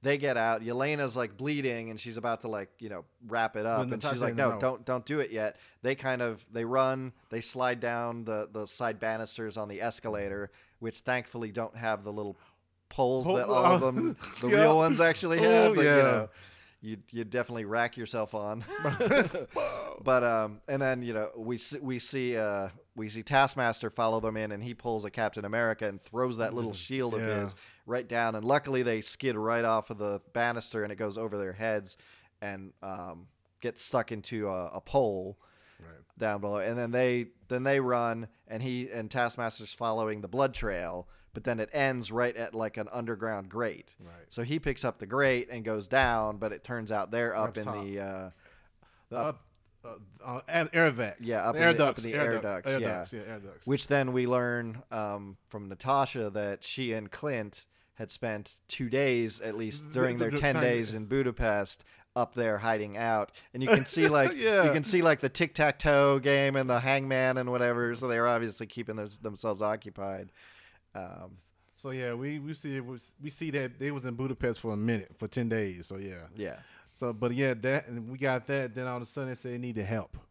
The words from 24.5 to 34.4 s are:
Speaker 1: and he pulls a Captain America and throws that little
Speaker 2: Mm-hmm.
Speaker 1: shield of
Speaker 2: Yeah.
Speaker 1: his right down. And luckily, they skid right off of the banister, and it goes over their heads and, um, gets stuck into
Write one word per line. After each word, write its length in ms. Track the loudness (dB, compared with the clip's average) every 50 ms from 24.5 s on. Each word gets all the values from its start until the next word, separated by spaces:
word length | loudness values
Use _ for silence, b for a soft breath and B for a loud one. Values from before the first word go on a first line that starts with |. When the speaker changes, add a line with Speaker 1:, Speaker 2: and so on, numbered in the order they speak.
Speaker 1:
and 140 | -6 -8 -8
he 80 | -10 -12
pulls 320 | -8 -4 -4 -2 -2 -4
a 60 | -6
Captain 340 | -4 -2 -2 -2 -2 -4 -6
America 420 | -4 0 0 2 2 0 0 -2
and 140 | -4 -4 -6
throws 380 | -14 -10 -2 -2 0 0 0 0
that 160 | -2 -2 -2
little 160 | -2 -4 -4
Speaker 2:
Mm-hmm. 60 | -4 -8
Speaker 1:
shield 340 | -8 -6 -4 -2 -2 0 0
of 80 | -2
Speaker 2:
Yeah. 200 | -2 0 0 -2 -2
Speaker 1:
his 120 | -4 -6 B B B B B B
right 240 | -4 -4 -4 -4 -2
down. 260 | 0 0 0 2 0
And 80 | -2 2
luckily, 400 | 2 2 2 2 2 0 0 2
they 200 | 2 0 0 -2
skid 340 | -6 -10 -4 -2 -2 -2
right 260 | 0 0 0 0 2 2
off 260 | 2 2 2 0 -2
of 80 | -8 -6
the 240 | -4 -4 -4 -6 -8 -8 _
banister, 500 | 0 0 0 0 -2 -6 -6 -4 -4 -4
and 60 | -4
it 60 | -4
goes 220 | -4 -6 -6 -4 -4
over 180 | -6 -6 -4
their 160 | -4 -6 -6 -6
heads 460 | -4 -2 0 0 -2 -2 -6 -18 B B B B B B B B _
and, 320 | -10 -10 -10 -10 -12 -16 -18 _ -12
um, 440 | -10 -10 -10 -10 -12 -12 -16 -18 -20 _ _ _ _ _ _
gets 220 | -8 -8 -8 -6 -8
stuck 260 | -2 0 0 0 0
into 380 | -6 -10 -8 -8 -6 -4